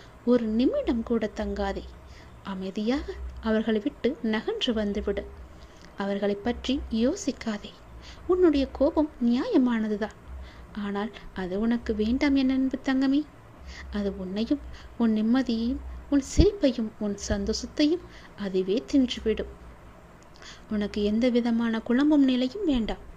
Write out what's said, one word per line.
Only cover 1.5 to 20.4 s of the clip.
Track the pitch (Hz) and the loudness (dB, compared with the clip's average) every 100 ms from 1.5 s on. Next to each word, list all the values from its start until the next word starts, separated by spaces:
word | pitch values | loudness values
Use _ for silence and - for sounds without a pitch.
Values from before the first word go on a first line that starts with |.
| 202 196 190 - - - - - - | -2 -4 -4 -8 -14 -20 -20 -20 -16
அமைதியாக | - 190 190 202 214 277 359 370 - - | -10 -8 -6 -4 -2 -2 -4 -8 -10 -6
அவர்களை | 226 214 220 214 | -2 0 2 0
விட்டு | 285 - 226 311 | -2 -2 -2 0
நகன்று | 226 220 - 440 277 | -2 -2 -2 -2 -2
வந்துவிடு. | 220 208 202 208 196 - - - - - - - - | 0 -2 -2 -2 -4 -6 -12 -18 -20 -20 -20 -14 -6
அவர்களை | 196 196 202 | -4 0 0
பற்றி | 202 240 240 - 277 - | 0 -2 -4 -2 -2 -2
யோசிக்காதே. | 226 240 403 - - 226 208 - - - - - - - | 0 2 0 -4 -4 -4 -6 -8 -18 -20 -18 -18 -8 0
உன்னுடைய | 370 359 285 262 | 4 6 6 2
கோபம் | - 285 330 302 - | 2 2 2 0 0
நியாயமானதுதான். | 233 240 453 370 247 233 220 208 208 - - - - - - - | 2 2 2 4 4 2 0 -2 -4 -8 -16 -14 -14 -18 -14 -8
ஆனால் | 208 202 214 - - | -4 -4 -4 -8 -12
அது | - 185 190 | -8 -4 0
உனக்கு | 226 233 - | 2 0 0
வேண்டாம் | 214 214 254 294 277 | 0 2 2 4 4
என் | 262 | 4
அன்பு | 262 262 254 | 2 2 0
தங்கமே. | - 262 269 277 302 - - - - - - | 0 2 4 2 0 -8 -20 -20 -16 -14 -8
அது | 208 202 190 | -4 -4 -4
உன்னையும் | 185 196 226 285 - - - - | -6 -4 0 -2 -4 -16 -10 0
உன் | 233 | 2
நிம்மதியையும் | 214 220 254 262 226 233 277 - - - | 4 4 4 2 0 -2 -4 -8 -14 0
உன் | 285 | 0
சிரிப்பையும் | 277 - 381 415 277 240 220 - | 4 6 6 6 2 2 -4 -4
உன் | 214 202 - | -6 -4 -4
சந்தோஷத்தையும் | 208 202 214 247 - 302 349 - - - - | -2 -2 -4 -4 2 2 2 -4 -18 -18 -8
அதுவே | 202 185 185 214 - | -4 -2 0 -2 2
தின்றுவிடும். | 285 254 - 220 214 - - - - - - - - - - | 2 2 0 -2 -2 -4 -12 -20 -20 -20 -20 -20 -20 -20 -20